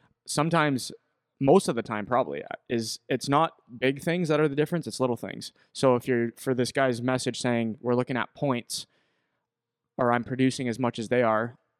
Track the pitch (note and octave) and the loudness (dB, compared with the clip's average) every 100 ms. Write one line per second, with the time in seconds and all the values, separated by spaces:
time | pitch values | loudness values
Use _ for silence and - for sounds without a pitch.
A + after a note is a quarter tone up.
0 | _ _ - - D#3 E3+ D3+ C3 - - | _ _ -8 -2 2 2 2 0 -4 -14
1 | _ _ _ - C#3 D#3+ - A#2+ G#2+ G#2+ | _ _ _ -2 6 6 6 -4 -4 -6
2 | G2+ A#2+ F2 C#2+ - - - A#2+ A2 - | 0 0 0 -4 -8 -12 -4 -4 -2 -8
3 | - C3+ - C#3+ E3 - _ A#2 C3 C#3 | -4 -4 0 2 0 -4 _ -2 -2 0
4 | E3+ F3 E3 D3+ D3+ C#3 D3+ E3+ D3 - | -2 -2 2 2 2 2 0 -2 -4 -2
5 | B2+ A#2 G2 G#2 - _ _ - C3+ B2 | -2 -2 -6 -10 -14 _ _ 0 4 4
6 | C3 A#2+ A#2 - - B2 B2 - C3+ A#2 | 2 0 0 -4 -4 0 0 2 0 0
7 | B2 B2+ B2+ A#2 B2+ A#2 A2+ G#2 B2 B2 | 0 -2 -2 -4 -2 0 -2 -4 0 0
8 | B2 B2+ - - D3 A#2+ - - - _ | 0 -2 -6 -4 -2 -2 -4 -10 -12 _
9 | _ _ _ _ _ _ _ _ _ - | _ _ _ _ _ _ _ _ _ -2
10 | B2 A#2+ A2+ B2+ C3 - B2+ A2+ B2 A#2+ | 2 2 0 0 0 0 -4 -2 -2 -2
11 | G#2+ B2 A#2 A2 A#2 A#2+ _ _ | -2 2 4 2 0 -8 _ _